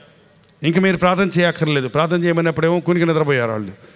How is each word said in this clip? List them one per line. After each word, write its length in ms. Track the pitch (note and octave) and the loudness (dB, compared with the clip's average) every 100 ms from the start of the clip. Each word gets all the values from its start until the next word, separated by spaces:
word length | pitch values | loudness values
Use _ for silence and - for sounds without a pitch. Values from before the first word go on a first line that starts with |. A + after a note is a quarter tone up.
| - _ _ _ _ _ | -20 _ _ _ _ _
ఇంక 160 | C#3+ E3+ | -2 0
మీరు 180 | F#3+ F3 | 2 2
ప్రార్థన 320 | F3+ F3+ G3 E3+ | 2 2 0 0
చేయక్కర్లేదు. 500 | F3 D#3+ D#3 C#3+ B2+ | 0 0 -2 0 -2
ప్రార్థన 360 | D3 E3 F3 | -2 0 0
చేయమన్నప్పుడేమో 560 | F3 E3 E3 D#3+ D#3+ F3 | 0 0 0 0 0 0
కునికి 260 | E3+ F3+ E3 | 0 0 0
నిద్రపోయారు 440 | D#3 D3+ C3+ A#2 | 0 0 0 0
వాళ్ళు. 220 | A2 G2+ G2 - | -4 -8 -12 -20